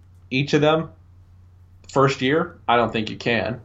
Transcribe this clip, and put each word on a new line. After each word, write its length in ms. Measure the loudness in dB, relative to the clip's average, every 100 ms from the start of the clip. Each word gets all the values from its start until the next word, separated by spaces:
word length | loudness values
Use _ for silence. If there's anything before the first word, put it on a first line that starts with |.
| -20 -20 -6
each 220 | -4 0
of 80 | 2
them 300 | 2 0 -2 -14 -20 -20 -20 -20 -20 -20 -20 -20 -4
first 300 | 0 2 0
year? 380 | 0 -2 -2 -6 0
I 100 | 2
don't 160 | 2
think 160 | -2 -6
you 80 | -6
can. 420 | -2 -2 -2 -8